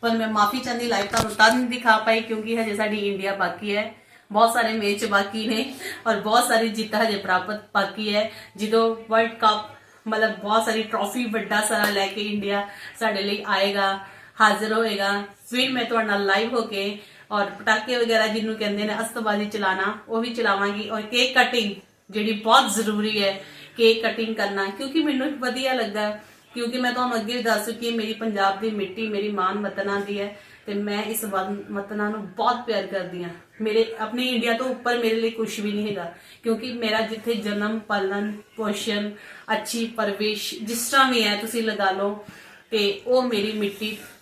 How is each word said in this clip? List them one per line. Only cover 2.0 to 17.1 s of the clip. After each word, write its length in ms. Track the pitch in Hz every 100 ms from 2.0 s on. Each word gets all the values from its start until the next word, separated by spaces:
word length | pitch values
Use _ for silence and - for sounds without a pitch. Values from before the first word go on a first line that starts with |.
| 220 226
ਕਿਉਂਕਿ 400 | 226 220 214 226
ਹਜੇ 140 | 220 202
ਸਾਡੀ 320 | 214 208 202
ਇੰਡੀਆ 280 | 196 196 196
ਬਾਕੀ 400 | 180 175 208 202
ਹੈ। 240 | 214 - - - _
ਬਹੁਤ 220 | 208 226
ਸਾਰੇ 200 | 240 220
ਮੈਚ 320 | 220 202 202 226
ਬਾਕੀ 420 | 202 196 220 214
ਨੇ 180 | 220 240 - - - 233
ਔਰ 120 | 208
ਬਹੁਤ 280 | 214 226 247
ਸਾਰੀ 220 | 226 226
ਜਿੱਤ 260 | 208 214 214
ਹਜੇ 220 | 226 202
ਪ੍ਰਾਪਤ 440 | 190 185 185 208 -
ਬਾਕੀ 400 | 202 196 - 214 208
ਹੈ। 140 | 220 - - -
ਜਦੋਂ 380 | 208 226 226 220 -
ਵਰਲਡ 240 | 220 226
ਕੱਪ, 360 | - 220 214 - - - - -
ਮਤਲਬ, 240 | 214 220 185
ਬਹੁਤ 240 | 202 220 226
ਸਾਰੀ 180 | 220
ਟਰਾਫੀ 420 | 220 220 208 254 240
ਵੱਡਾ 360 | 214 196 214
ਸਾਰਾ 280 | 214 220 202
ਲੈ 180 | 202 196
ਕੇ 140 | 202
ਇੰਡੀਆ 440 | 208 208 202 202 - - - -
ਸਾਡੇ 220 | 226 196
ਲਈ 220 | 202 202 -
ਆਏਗਾ, 520 | 190 196 202 196 196 - - - -
ਹਾਜ਼ਰ 320 | 214 202 214
ਹੋਏਗਾ, 380 | 220 226 202 196 202 202 - -
ਫਿਰ 220 | 247 262
ਮੈਂ 140 | 254 226
ਤੁਹਾਡੇ 220 | 226 220
ਨਾਲ 180 | 202 196
ਲਾਈਵ 300 | 196 226 247
ਹੋ 60 |
ਕੇ 360 | 214 202 202 208 -